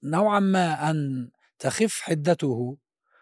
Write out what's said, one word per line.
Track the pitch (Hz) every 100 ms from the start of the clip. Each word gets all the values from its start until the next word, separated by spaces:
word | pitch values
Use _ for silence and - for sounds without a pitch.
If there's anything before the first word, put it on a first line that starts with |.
نوعًا | 139 165 214 202
ما | 196 185 170 151 151
أن | 156 143 131 120 _ _ -
تخف | 135 - 220 -
حدته | - 160 151 165 143 117 123 139 _ _ _ _